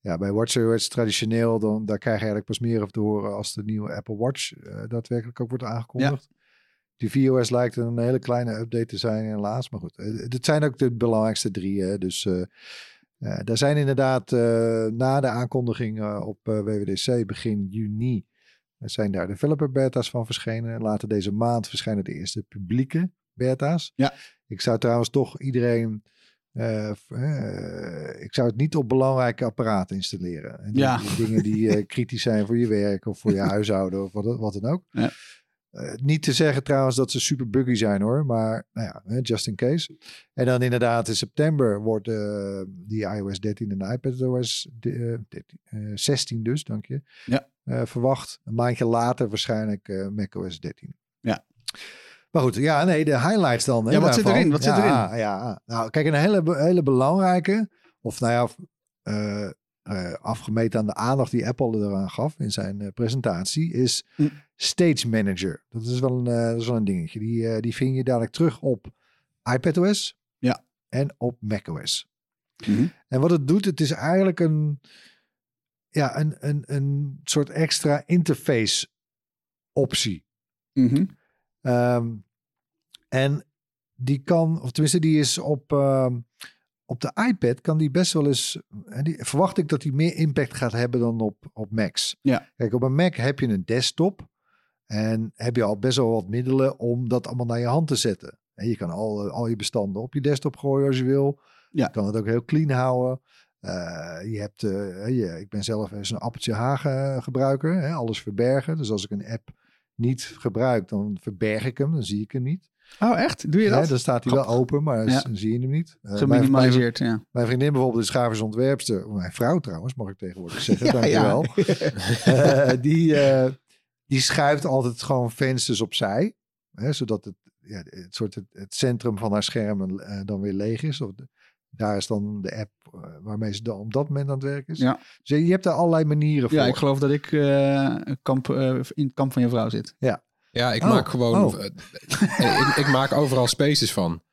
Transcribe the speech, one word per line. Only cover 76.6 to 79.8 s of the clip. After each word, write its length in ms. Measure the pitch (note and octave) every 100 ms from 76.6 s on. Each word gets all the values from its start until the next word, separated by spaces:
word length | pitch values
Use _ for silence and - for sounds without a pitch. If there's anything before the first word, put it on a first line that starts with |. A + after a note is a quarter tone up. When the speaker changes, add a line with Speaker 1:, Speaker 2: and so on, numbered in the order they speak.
| -
Speaker 1:
een 540 | C#3+ C#3 C#3+ C#3+ C3+
soort 260 | - D3+ C#3+
extra 520 | - D#3+ - D3+ C#3+ -
interface 800 | F3+ E3 C3+ - B2+ G#2+ - - _ _ _ _ _ _ _ _
optie. 520 | -